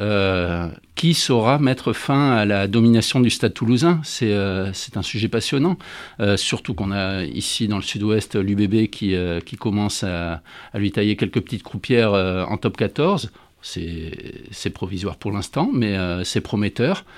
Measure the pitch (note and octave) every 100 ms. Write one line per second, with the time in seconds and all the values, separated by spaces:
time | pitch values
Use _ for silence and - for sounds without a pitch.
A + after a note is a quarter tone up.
0 | G#2 G#2 G2 F#2 F2 F2 E2+ - _ -
1 | E3 E3 - B2 A2 C#3+ C3+ B2+ - A2
2 | - C#3 C#3+ A#2 G#2 G2+ G2 A2+ A#2 A2+
3 | - C3 A#2+ - A2 - A2+ B2 E3 E3+
4 | D3 - A2+ G2+ G2 F#2+ F#2+ F#2 - G#2
5 | F2+ G#2+ G#2+ A#2 - C#3 D#3+ F3 - -
6 | - - G2+ G2 - A#2 - G2+ G2 G2+
7 | F#2+ F#2+ E2 A#1 - - G#2+ G2+ - G#2+
8 | G#2+ G#2+ - A2 G2 G2+ G2+ A2 A2 -
9 | G2+ F#2 F2+ E2+ - - A2+ G#2 G#2 -
10 | G2 F2 E2+ E2 - - - G#2+ G2+ G#2+
11 | G#2 G#2 G2+ A#2+ - G#2 - G2+ - B2
12 | A2 G2+ F#2 F#2 F2+ G#2 A2 - G#2 -
13 | D#3+ F#3+ A2 - _ _ - - E2+ E2
14 | D#2+ - - - - - - - F#2 F#2+
15 | F#2+ D2+ G#2 G2+ - C3 G#3 G#3+ A2 F#2+
16 | F2+ F2 F2+ - - G#2 G#2 - B2+ F#3+
17 | -